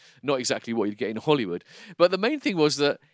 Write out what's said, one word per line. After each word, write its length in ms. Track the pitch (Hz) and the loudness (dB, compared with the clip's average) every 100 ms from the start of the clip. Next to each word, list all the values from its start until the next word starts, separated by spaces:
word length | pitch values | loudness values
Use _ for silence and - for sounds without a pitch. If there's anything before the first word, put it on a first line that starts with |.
| - - | -20 -10
not 160 | 135 135 | -4 -2
exactly 340 | 123 113 - | -2 -4 -2
what 160 | 113 104 | -2 -2
you'd 80 | 104 | -2
get 140 | 120 | -6
in 60 | 110 | -4
Hollywood, 480 | 156 147 98 87 - - - 175 | 0 0 0 -6 -10 -20 -18 2
but 160 | 175 | 2
the 60 | 185 | 4
main 200 | 226 302 | -2 -2
thing 180 | 294 180 | -2 2
was 200 | 151 139 | 2 4
that 240 | 143 - _ | 0 0 _